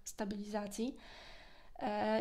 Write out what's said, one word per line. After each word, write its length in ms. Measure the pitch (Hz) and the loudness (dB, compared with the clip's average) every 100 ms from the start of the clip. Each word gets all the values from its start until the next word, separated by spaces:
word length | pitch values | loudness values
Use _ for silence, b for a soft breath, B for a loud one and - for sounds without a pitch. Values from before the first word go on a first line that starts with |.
stabilizacji. 920 | - - 208 208 208 208 202 214 247 - B B B B B B B - | -8 -2 -2 -2 0 0 0 0 0 -2 B B B B B B B -2
E, 420 | - 208 214 220 | 0 4 6 6